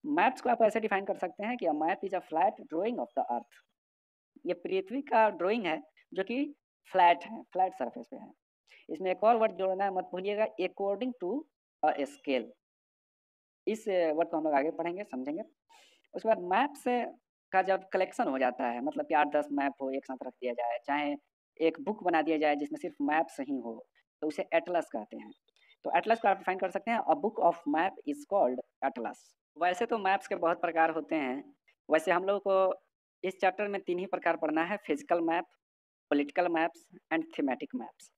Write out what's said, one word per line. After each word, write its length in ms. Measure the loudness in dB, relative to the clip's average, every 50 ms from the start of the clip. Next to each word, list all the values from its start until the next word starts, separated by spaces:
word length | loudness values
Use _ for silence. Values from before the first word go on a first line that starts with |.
| -4
मैप्स 360 | -2 2 4 4 2 2 0
को 80 | 0 0
आप 120 | 4 4
ऐसे 180 | 4 4 4 0
डिफाइन 260 | -2 0 -2 -2 -2
कर 100 | -4 -4
सकते 300 | -4 -4 -6 -6 -6 -6
हैं 120 | -6 -4
कि 80 | -2 0
a 60 | 0
map 240 | 0 2 0 0 0
is 180 | -2 -4 -4 -4
a 60 | -4
flat 320 | -4 -2 0 2 2 2
drawing 420 | 0 -4 -14 -6 -4 -2 -2 -2 -2
of 140 | -4 -6 -4 _ -4
the 40 | -2 -2
earth। 320 | -4 -4 -4 _ -20 -20 _ _ _ _ _ _ _ _ _ _ _ _ _ _ _ -10 _
ये 80 | -6 -6
पृथ्वी 480 | -4 -4 -4 -2 -2 -2 -4 -8 -8
का 280 | -4 2 4 4 4 4
ड्राइंग 360 | 2 0 0 0 0 0 0
है 180 | -2 -4 -4 -6 _ _ _ _ _ -6
जो 100 | -6 -4
कि 320 | -2 -2 -4 -4 -4 -8 _ _ _ _ _ _ -2
फ्लैट 320 | 4 6 6 6 6 4 0
है, 200 | -12 -12 -14 -14
फ्लैट 300 | _ 0 0 0 0 0
सरफेस 340 | -6 -6 -6 -6 -12 -14 _
पे 60 | -16
है। 140 | -18 -18 -20 -20 _ _ _ _ _ _ _ -20 -20 _ -12
इसमें 220 | -8 -4 -2 -2
एक 120 | -2 2 4
और 120 | 4 4
वर्ड 160 | 6 4 0
जोड़ना 320 | 0 -2 -2 -2 0 0 -2
है, 80 | -2 -2
मत 100 | -4 -6
भूलिएगा, 440 | -4 -8 -6 -4 -4 -2 -2 -2 -2 -2 -4
according 520 | -4 -4 -4 -4 -2 -2 -2 -2 -4 -6 -6 _ -6
to 160 | -4 -4 -6 -8 _ _ _ _ _ _ _ 0
a 200 | 0 0 0 -4
scale। 400 | -6 -8 -10 -4 -2 -2 -2 -2 -6 -14 _ _ _ _ _ _ _ _ _ _ _ _ _ _ _ _ _ _ _ _ _ _
इस 200 | -4 -4 -2 -2
वर्ड 420 | 0 2 4 4 2 2 2 0 0
को 80 | 0
हम 60 | -2 0
लोग 100 | 2 2
आगे 180 | 2 2 0
पढ़ेंगे, 320 | -2 -4 -6 -6 -6 -6 -10
समझेंगे। 380 | -8 -8 -8 -6 -6 -6 -8 -8 _ _ _ _ _ _ -20 -20 _ _ _ _ _ -14
उसके 160 | -4 0 0
बाद 100 | 0 0
मैप्स 760 | 0 0 2 2 2 0 -4 -4 -2 0 0 0 -2 -4 -8 _ _ _ _ _ _ _
का 100 | 2 2
जब 280 | 4 4 0 0 0 -2
कलेक्शन 380 | 0 0 0 0 -2 -2 -2
हो 120 | -2 0 2
जाता 280 | 0 0 0 0 -2
है, 140 | -2 -2 -2
मतलब 240 | -4 -4 -4 -4 -4
कि 80 | 0 2
आठ 140 | 2 2
दस 200 | 4 2 0 0 0
मैप 220 | -2 0 0 0 -2 _
हो, 80 | -6 -4
एक 160 | -4 -4 -6
साथ 120 | -6 -10 -10 -10
रख 100 | -12 _
दिया 200 | _ -6 -6 -4
जाए, 260 | -2 -2 -2 -2 -4 _
चाहे 300 | -2 -2 0 0 -2 -4 -6 _ _ _ _ _ _ _ 2
एक 200 | 2 2 2 0
बुक 220 | -6 -6 -6 -2 0
बना 180 | 2 2 2
दिया 160 | 2 2 2
जाए 180 | 2 2 2 2
जिसमें 220 | 0 -2 -6 -6
सिर्फ 180 | -8 -8 -10 -6 _
मैप्स 380 | -2 0 2 2 0 0 -4 -10
ही 180 | -6 -6 -6
हो, 300 | -6 -6 -8 -10 -12 -14 _ _ _ _ _ _ _
तो 60 | -4
उसे 180 | -4 -4 -4 -4 0 0
एटलस 320 | 0 0 2 -2 -2 -2
कहते 320 | -2 -8 -8 -8 _ -14
हैं। 140 | -16 -16 -18 -20 _ _ _ _ _ _ _ _ _ -6
तो 140 | 0 0
एटलस 240 | 0 2 2 0 2
को 60 | 4
आप 100 | 2 2
डिफाइन 220 | 2 0 -4 -2 -2
कर 100 | -4 -4
सकते 220 | -4 -4 -4 -2
हैं, 80 | -2 -2
a 160 | 2 2 0
book 280 | 2 2 -4 -2 4 2
of 120 | 2 2 2 -2 -2 0
map 160 | 2 0 0 -2 -6 -8 -8
is 60 | -8 -8 -6 _ 2
called 240 | 2 2 2 0 -4 -8 _ _ _ -4
atlas। 320 | -4 -4 -4 -8 -8 -10 -12 -20 _ _ _ _ _ _ 0
वैसे 240 | 0 0 2 0 0
तो 120 | -2 -2
मैप्स 300 | 0 2 2 2 0 0
के 80 | -4 -4
बहुत 260 | 0 2 0 2 2
प्रकार 280 | -2 0 4 4 2 4
होते 260 | 2 -2 -4 -2 -4
हैं, 380 | -2 -2 -2 -4 -6 -8 -14 _ _ _ _ _ _ _ 2
वैसे 200 | 2 2 4 4
हम 120 | 2 2 4
लोगों 160 | 0 0 0
को 360 | 2 2 4 6 4 4 2 -2 _ _ _ _ _ _ _ _ -6
इस 160 | -6 -2 2
चैप्टर 260 | 2 2 2 2 -4
में 140 | -2 -2 -4
तीन 180 | -2 -2 -2 -2
ही 60 | -2
प्रकार 320 | -4 -4 0 2 0 2
पढ़ना 260 | 2 0 0 2 2 2
है, 140 | 0 -2
फिजिकल 440 | -6 -2 -2 -2 -2 0 0 0 2
मैप, 240 | 2 2 0 0 -2 _ _ _ _ _ _ _ _ _ _ _ _ _
पॉलिटिकल 380 | 0 0 0 0 0 0 0
मैप्स 400 | 2 2 2 0 0 -2 -10 _ _ -20 -20 _ _ -2
and 100 | -2 -2
thematic 580 | -4 -4 -2 -2 -2 -2 -4 -6 -8 -8 -10
maps। 300 | -10 -10 _ _ -20 -20 _